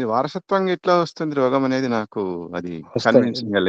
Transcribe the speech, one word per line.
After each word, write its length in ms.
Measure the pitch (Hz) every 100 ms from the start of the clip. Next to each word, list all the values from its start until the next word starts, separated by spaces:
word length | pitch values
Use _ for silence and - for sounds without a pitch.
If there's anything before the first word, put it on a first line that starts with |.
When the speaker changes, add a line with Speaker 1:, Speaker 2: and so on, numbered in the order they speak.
| 120
Speaker 1:
వారసత్వంగా 600 | 117 147 190 - 196 190 175
ఎట్లా 180 | 190 175
వస్తుంది 320 | 165 - 160 143
రోగం 220 | 127 135 135
అనేది 200 | 131 131 117
నాకు 260 | 107 113 92 87 85 87
అది 160 | 87 82 - -
Speaker 2:
వస్తాయి. 200 | 113 123
Speaker 1:
కన్విన్సింగ్ 400 | 120 120 113
గా 40 | 101